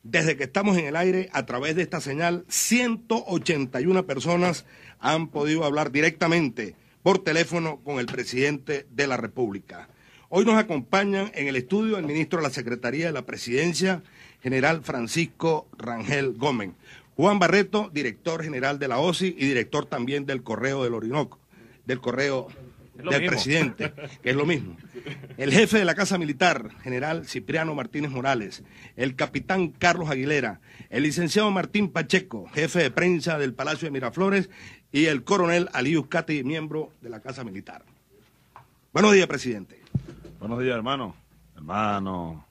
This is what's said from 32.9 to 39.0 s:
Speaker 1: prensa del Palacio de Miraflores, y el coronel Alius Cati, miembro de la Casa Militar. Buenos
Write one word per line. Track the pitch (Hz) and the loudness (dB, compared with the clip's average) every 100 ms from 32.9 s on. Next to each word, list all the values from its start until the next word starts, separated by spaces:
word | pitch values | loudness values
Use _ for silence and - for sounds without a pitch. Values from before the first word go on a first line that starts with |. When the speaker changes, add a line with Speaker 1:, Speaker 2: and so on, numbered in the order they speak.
Speaker 1:
prensa | 143 175 170 151 156 | 2 2 2 0 0
del | 135 | -2
Palacio | 120 139 156 165 | -2 -4 -4 -4
de | |
Miraflores, | 139 127 156 196 196 185 - - - _ | -4 -4 0 2 2 0 -8 -20 -20 _
y | 139 160 | 2 4
el | 143 | 2
coronel | - 196 175 175 185 | 2 2 4 2 2
Alius | 139 127 160 131 | 0 0 0 0
Cati, | 170 160 151 | -4 -2 -4
miembro | 131 160 156 151 147 _ | -2 -4 -4 -6 -8 _
de | 117 | -16
la | 113 | -14
Casa | 131 131 | -12 -12
Militar. | 117 95 - - _ _ _ _ _ _ _ - _ _ _ | -10 -12 -14 -20 _ _ _ _ _ _ _ -20 _ _ _
Buenos | - | 4